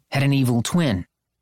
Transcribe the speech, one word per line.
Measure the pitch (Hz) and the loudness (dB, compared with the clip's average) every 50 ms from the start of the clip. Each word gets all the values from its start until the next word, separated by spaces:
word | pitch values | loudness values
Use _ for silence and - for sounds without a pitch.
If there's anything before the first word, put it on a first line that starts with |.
| _ _ | _ _
had | 139 139 | -4 -2
an | 139 139 | 0 0
evil | 139 135 131 123 120 117 | 2 2 0 0 0 0
twin. | - - - 175 160 127 95 90 - - _ _ _ _ _ _ | -2 0 0 0 0 0 -2 -4 -6 -10 _ _ _ _ _ _